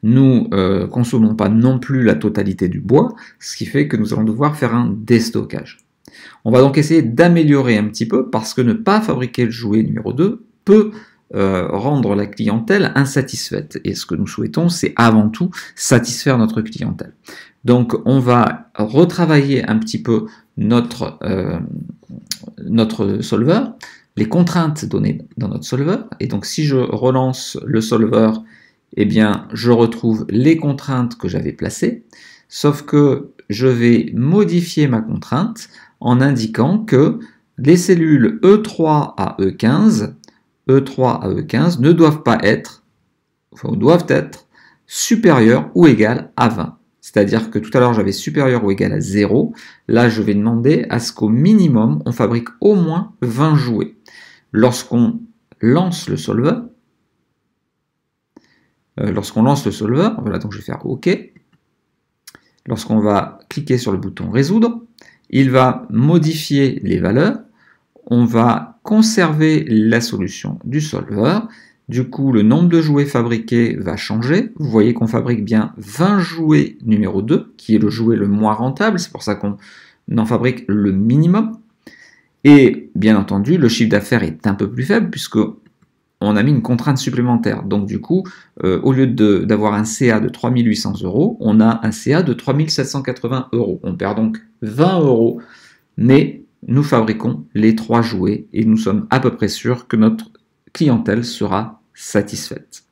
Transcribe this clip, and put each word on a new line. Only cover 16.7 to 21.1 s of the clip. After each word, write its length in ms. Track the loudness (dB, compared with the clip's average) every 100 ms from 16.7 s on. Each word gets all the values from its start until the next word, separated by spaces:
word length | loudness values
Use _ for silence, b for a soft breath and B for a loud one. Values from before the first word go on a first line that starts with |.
| -8 -8 -8 -14 _ B B B B
Donc 320 | 0 2 2 -2 0
on 140 | 0
va 500 | 4 4 2 -2 -14 -6
retravailler 920 | -2 2 2 2 2 2 2 -2 0
un 80 | -2
petit 200 | -2 -8
peu 260 | -2 -2 -2 B B -6
notre, 600 | 0 0 0 -6 -10